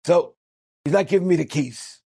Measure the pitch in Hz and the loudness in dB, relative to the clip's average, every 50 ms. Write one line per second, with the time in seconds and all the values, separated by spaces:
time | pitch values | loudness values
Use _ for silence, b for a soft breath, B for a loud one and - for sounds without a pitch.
0 | _ - 175 170 - - - _ _ _ _ _ _ _ _ _ _ 143 156 196 | _ 2 2 2 2 -2 -10 _ _ _ _ _ _ _ _ _ _ 0 0 0
1 | 190 - 196 196 175 185 180 160 156 - - 151 143 123 113 - - - - _ | 0 2 0 0 2 2 0 0 0 -2 -2 -4 -4 -4 -6 -16 -18 -20 -20 _
2 | _ _ | _ _